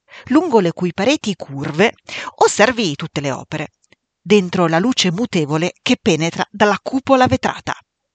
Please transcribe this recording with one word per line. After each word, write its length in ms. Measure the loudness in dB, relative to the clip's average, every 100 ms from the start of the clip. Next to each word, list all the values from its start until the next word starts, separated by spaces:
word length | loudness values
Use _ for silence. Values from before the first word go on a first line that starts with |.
| _ -16 0
lungo 340 | 0 4 2
le 140 | 2
cui 200 | 0 -4
pareti 400 | -2 0 0 -2
curve 600 | -6 -8 -8 -4 0 0 0 -12 -14 -8 0
osservi 580 | 2 4 2 2 -2
tutte 260 | -4 -8 -6
le 120 | -6
opere. 380 | -6 -6 -8 -10 _ _ _ _ _
Dentro 460 | 2 4 4 0 2
la 100 | 2
luce 340 | 0 0 -2
mutevole 600 | -2 -2 -2 -2 -2 -4 -4
che 160 | -4 -2
penetra 460 | 0 0 0 -4 -6
dalla 260 | 0 0 0
cupola 460 | -4 -4 2 4 4
vetrata. 480 | 2 -2 -6 -8 -10 -12 _ _